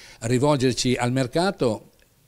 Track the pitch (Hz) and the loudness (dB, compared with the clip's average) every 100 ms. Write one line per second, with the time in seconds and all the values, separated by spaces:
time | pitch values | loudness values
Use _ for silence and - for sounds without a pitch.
0 | - - 117 123 147 147 127 117 127 120 | -20 -10 -2 2 2 2 0 0 0 0
1 | 120 131 127 160 185 190 127 101 - _ | 0 0 -2 0 -2 0 -2 -2 -8 _
2 | _ _ | _ _